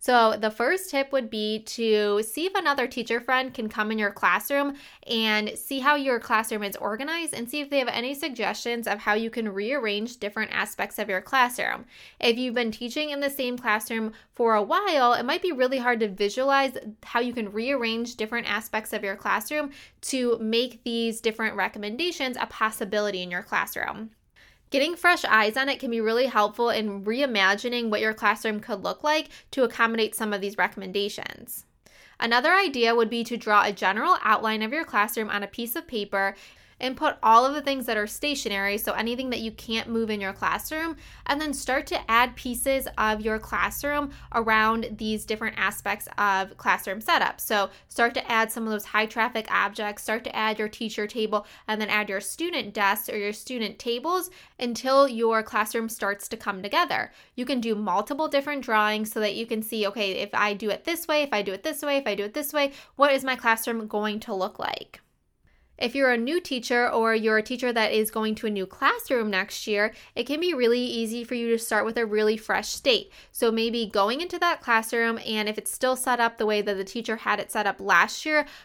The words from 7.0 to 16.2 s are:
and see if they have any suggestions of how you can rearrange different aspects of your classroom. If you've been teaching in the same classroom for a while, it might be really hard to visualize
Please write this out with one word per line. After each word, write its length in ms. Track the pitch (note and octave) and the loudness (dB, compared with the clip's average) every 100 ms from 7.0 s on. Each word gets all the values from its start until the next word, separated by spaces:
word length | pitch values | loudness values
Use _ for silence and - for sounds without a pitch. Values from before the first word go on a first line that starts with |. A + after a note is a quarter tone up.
| D4 E4+ E4 | -4 -4 -4
and 160 | - A#3+ | -6 -6
see 120 | D4+ | -6
if 100 | C#4+ | 0
they 80 | C#4+ | 0
have 100 | B3 | 2
any 240 | A3+ B3 | -2 -4
suggestions 760 | C#4 E4 A#3+ G3+ G#3+ A#3+ A#3 A3 | -4 -6 -2 -2 -2 -4 -4 -2
of 100 | G#3 | -2
how 160 | G#3+ | 2
you 160 | G#3+ A3+ | 2 0
can 180 | A#3 G#3+ | -4 -4
rearrange 680 | G3 G#3+ C#4+ A3 G#3 A#3 - | -4 -2 0 0 -2 -4 -6
different 340 | G#3 A3 G#3 | -6 -4 -2
aspects 460 | - G#3 - G3+ - | -2 -2 -4 -6 -4
of 100 | G#3 | -2
your 120 | F#3 | -2
classroom. 640 | - C4 B3 B3 - - - - - - | 2 4 4 2 -4 -4 -10 -20 -20 0
If 180 | A#3+ A#3 | 2 2
you've 180 | B3+ | 0
been 180 | A#3+ A#3 | 0 -2
teaching 380 | A3 A#3+ D4+ D4+ | -4 -6 -4 -4
in 100 | C#4+ | -2
the 100 | C#4 | -2
same 260 | C#4 B3 B3 | -2 -4 -2
classroom 580 | A#3 G#3+ - A3+ A3 - _ | 0 0 0 -4 -4 -8 _
for 240 | - A#3 G#3+ | 0 4 4
a 60 | |
while, 500 | A3+ F4 G#4 D4 A#3+ | 4 2 4 4 4
it 120 | A#3 | 4
might 180 | A#3+ F4 | 0 0
be 100 | F4+ | 0
really 260 | C4+ B3+ C4 | 2 2 2
hard 220 | A#3+ A#3 | 2 2
to 80 | G#3+ | 0
visualize 680 | F#3 | 0